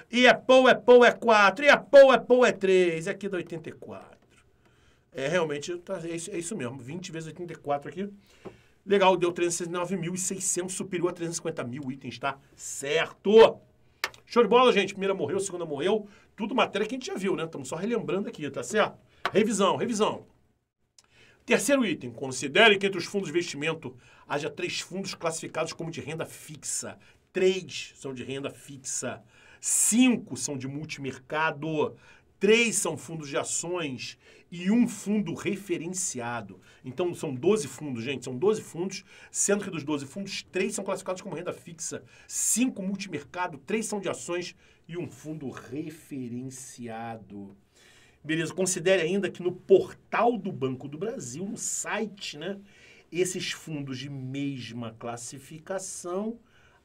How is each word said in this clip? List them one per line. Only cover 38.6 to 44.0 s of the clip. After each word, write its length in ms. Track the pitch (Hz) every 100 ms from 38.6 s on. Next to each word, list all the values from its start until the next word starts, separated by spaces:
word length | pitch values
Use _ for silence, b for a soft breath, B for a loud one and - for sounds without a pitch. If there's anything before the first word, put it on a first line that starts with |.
fundos, 420 | - 156 185 - B B B
sendo 360 | - - 202 196
que 40 |
dos 140 | 165
doze 220 | 139 147 131
fundos, 380 | - 196 -
três 300 | - 185 226
são 120 | 220 196
classificados 360 | 185 - 185
como 140 | 196 160
renda 160 | 180
fixa, 540 | - - 160 - 127 b b b
cinco 560 | - - 214 262 -
multimercado, 760 | 190 196 196 156 - 175 180 147
três 280 | - 220 214
são 140 |
de 80 | 208